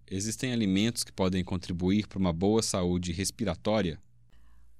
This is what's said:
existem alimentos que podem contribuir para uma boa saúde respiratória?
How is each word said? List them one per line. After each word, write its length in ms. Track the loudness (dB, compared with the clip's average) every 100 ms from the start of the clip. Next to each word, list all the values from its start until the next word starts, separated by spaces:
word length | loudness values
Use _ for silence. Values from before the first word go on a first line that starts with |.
| -10
existem 440 | -6 -6 -4 -2
alimentos 500 | 0 2 4 2 0
que 80 | -6
podem 320 | -2 0 0
contribuir 640 | -2 -4 -4 -2 2 2 0
para 140 | 0
uma 120 | 0
boa 300 | 2 2 2
saúde 480 | 2 0 0 0 -2
respiratória? 920 | -4 -6 -4 -4 -2 0 0 0 -4 -12 -20 -20 -20 -20 -20 -20